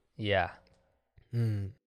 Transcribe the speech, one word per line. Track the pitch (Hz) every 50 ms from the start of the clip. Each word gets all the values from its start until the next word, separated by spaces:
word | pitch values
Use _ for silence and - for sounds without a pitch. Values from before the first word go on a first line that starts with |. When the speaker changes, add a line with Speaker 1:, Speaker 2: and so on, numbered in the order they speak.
| _ _ _
Speaker 1:
Yeah. | - 110 104 98 92 87 85 - - - _ _ _ _ _ _ _ _ _ _ - _ _ -
Speaker 2:
Mm. | 117 117 113 107 101 101 98 - - _